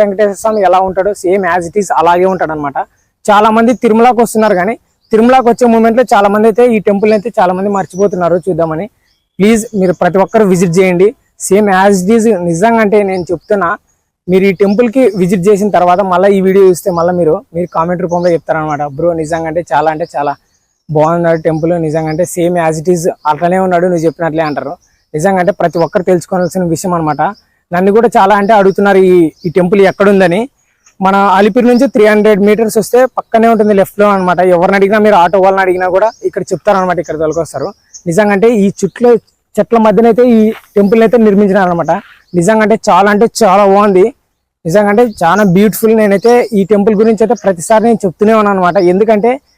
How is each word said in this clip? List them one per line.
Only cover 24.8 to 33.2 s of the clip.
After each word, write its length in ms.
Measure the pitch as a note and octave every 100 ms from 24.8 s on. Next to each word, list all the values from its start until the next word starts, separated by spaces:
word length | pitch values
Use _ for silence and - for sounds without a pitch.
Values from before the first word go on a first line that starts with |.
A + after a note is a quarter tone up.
| _ _ _
నిజంగా 260 | D3+ F#3+ F#3+
అంటే 100 | F3
ప్రతి 260 | - E3 E3+
ఒక్కరు 240 | D#3+ G#3
తెలుసుకోవాల్సిన 600 | F#3 F3+ - F#3 F3 F#3 F3
విషయం 200 | E3 F#3 E3+
అనమాట. 240 | D#3 C#3+ E3+ G#3 _ _ _
నన్ను 180 | F3 G3
కూడా 160 | G#3 A#3+ A#3
చాలా 180 | G3 G3+
అంటే 160 | G3 G3+
అడుగుతున్నారు 380 | G3 G3 G3+ G3
ఈ, 180 | F#3 F3+ D#3 - F3+
ఈ 40 | F#3
టెంపుల్ 240 | F3+ G3+ F#3
ఎక్కడుందని. 560 | - G3+ G3 F3+ F#3 B3+ _ _ _ _ - F#3+
మన 100 | G3
అలిపిరి 500 | G3+ F#3 G#3+ A#3+ A#3
నుంచి 200 | A#3+ C#4
త్రీ 100 | - G#3+
హండ్రెడ్ 340 | G#3+ G#3+ G3
మీటర్స్ 360 | G3+ G#3+ A3 A3+
వస్తే 280 | F#3 A#3+ B3+
పక్కనే 300 | -